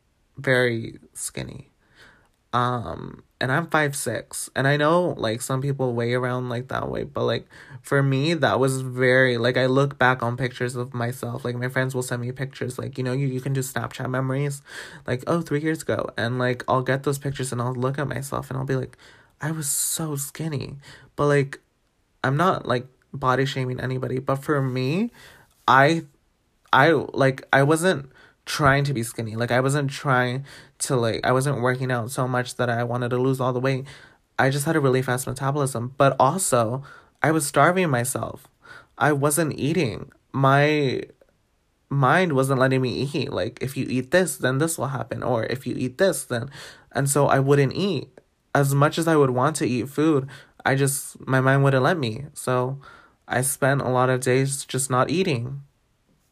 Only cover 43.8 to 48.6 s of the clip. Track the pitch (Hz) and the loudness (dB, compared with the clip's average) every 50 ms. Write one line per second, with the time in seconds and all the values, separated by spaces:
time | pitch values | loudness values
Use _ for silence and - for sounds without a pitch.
43.8 | - - 110 127 123 123 - 180 185 - - - 135 127 131 131 156 165 - - | -4 -2 -2 -4 -2 2 2 2 2 2 -2 -2 -2 0 2 2 0 0 -2 -4
44.8 | 123 135 139 120 - - - 120 - - 123 117 113 - - 120 - 123 - - | -4 -6 -4 -6 -6 -6 -6 -4 -2 -2 0 0 0 -2 -4 -6 -6 -6 -4 -4
45.8 | 127 127 123 - 190 196 160 - - - 127 - - - - - - - - - | -4 -6 0 2 2 2 2 0 -4 -4 -4 -6 -6 -8 -12 -16 -18 -20 -20 -20
46.8 | _ _ - - 139 139 - 151 143 - - 139 135 135 143 143 139 127 - - | _ _ -4 -2 0 2 4 4 4 6 4 4 6 4 6 4 4 2 0 -2
47.8 | 185 208 175 127 127 - _ - _ _ _ _ _ _ - 143 | -2 -2 -2 -4 -6 -10 _ -20 _ _ _ _ _ _ 2 2